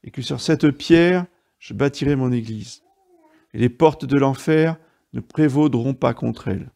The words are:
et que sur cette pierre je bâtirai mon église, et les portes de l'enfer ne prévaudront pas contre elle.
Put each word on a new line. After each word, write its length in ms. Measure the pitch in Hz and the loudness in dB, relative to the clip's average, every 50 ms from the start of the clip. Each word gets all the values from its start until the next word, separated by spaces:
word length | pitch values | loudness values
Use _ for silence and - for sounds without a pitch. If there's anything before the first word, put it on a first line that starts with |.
| - | -20
et 60 | 131 | -14
que 100 | - - | -12 -10
sur 220 | 123 - 139 123 | -8 -8 -8 -6
cette 300 | - - 160 147 - 151 | -2 -2 0 2 2 0
pierre 520 | 139 - - - 170 165 170 175 180 180 175 - _ _ _ _ _ _ | 0 0 0 2 4 4 4 4 2 0 -2 -6 _ _ _ _ _ _
je 140 | - - | -18 -14
bâtirai 440 | 104 98 139 143 143 - 143 143 143 | -4 -2 -2 -2 -2 -2 -2 -2 0
mon 160 | 135 131 127 | 0 0 0
église, 500 | 123 120 110 107 110 110 107 - - - _ _ _ _ _ _ _ _ _ _ _ _ _ _ - | -2 -2 -4 -6 -10 -12 -12 -16 -18 -20 _ _ _ _ _ _ _ _ _ _ _ _ _ _ -4
et 40 | 110 | 0
les 120 | 120 123 | 0 0
portes 340 | 123 _ 165 156 147 - - | 2 _ 4 4 4 2 -4
de 140 | 127 139 143 | 0 0 2
l'enfer 580 | 135 135 135 - - - 160 156 156 160 160 156 _ _ _ _ _ _ - | 2 2 0 -2 -2 0 2 2 2 0 -2 -6 _ _ _ _ _ _ -12
ne 60 | 120 | -12
prévaudront 760 | - _ - - 156 151 127 143 151 151 123 120 117 135 135 | -12 _ -2 0 0 2 2 2 2 2 2 0 -2 -2 -4
pas 180 | - - 127 | 0 -2 -2
contre 360 | 120 - - 117 113 - - 110 | -2 -2 -4 -6 -6 -6 -6 -6
elle. 220 | 95 98 73 - _ | -6 -6 -8 -14 _